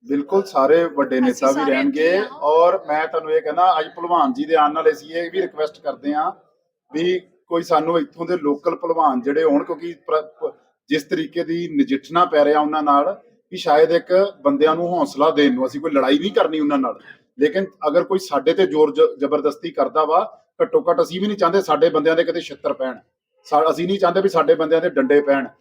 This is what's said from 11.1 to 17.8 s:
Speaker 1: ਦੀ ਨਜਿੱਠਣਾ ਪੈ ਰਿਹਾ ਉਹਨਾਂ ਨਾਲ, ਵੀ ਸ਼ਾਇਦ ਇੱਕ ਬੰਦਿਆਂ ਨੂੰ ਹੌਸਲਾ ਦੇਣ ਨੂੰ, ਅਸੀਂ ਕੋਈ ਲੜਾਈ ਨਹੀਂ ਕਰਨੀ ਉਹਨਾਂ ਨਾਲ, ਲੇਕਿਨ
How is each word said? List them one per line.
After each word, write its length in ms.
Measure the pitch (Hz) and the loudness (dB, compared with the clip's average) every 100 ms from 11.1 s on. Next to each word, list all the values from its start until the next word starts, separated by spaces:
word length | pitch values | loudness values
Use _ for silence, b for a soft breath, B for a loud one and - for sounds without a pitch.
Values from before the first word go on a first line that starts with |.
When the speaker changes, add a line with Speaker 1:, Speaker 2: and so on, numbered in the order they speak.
| - 151 175 | -6 -6 -6
Speaker 1:
ਦੀ 240 | 160 170 170 | -6 -6 -4
ਨਜਿੱਠਣਾ 560 | 147 123 135 - 170 | -2 -2 -2 -2 0
ਪੈ 200 | 180 151 | 2 2
ਰਿਹਾ 160 | 143 151 | 2 2
ਉਹਨਾਂ 220 | 151 151 | 0 -2
ਨਾਲ, 400 | 147 143 156 196 _ _ _ | 2 2 2 -4 _ _ _
ਵੀ 60 | 180 | -10
ਸ਼ਾਇਦ 340 | 165 151 156 | 0 2 4
ਇੱਕ 440 | 170 - 180 196 - | 2 2 0 0 0
ਬੰਦਿਆਂ 340 | 139 139 156 | -2 2 2
ਨੂੰ 140 | 160 170 | 2 -2
ਹੌਸਲਾ 420 | 175 143 131 151 | -2 -4 0 0
ਦੇਣ 240 | 143 143 | 2 2
ਨੂੰ, 120 | 123 131 | 2 -4
ਅਸੀਂ 140 | 147 | -6
ਕੋਈ 100 | 156 | -4
ਲੜਾਈ 280 | 139 131 143 | -2 0 0
ਨਹੀਂ 140 | 180 | 0
ਕਰਨੀ 280 | 202 170 156 | 0 0 0
ਉਹਨਾਂ 180 | 147 143 | -2 0
ਨਾਲ, 200 | 127 - B B _ - | -2 -6 B B _ -2
ਲੇਕਿਨ 280 | - 190 196 _ | 0 0 -4 _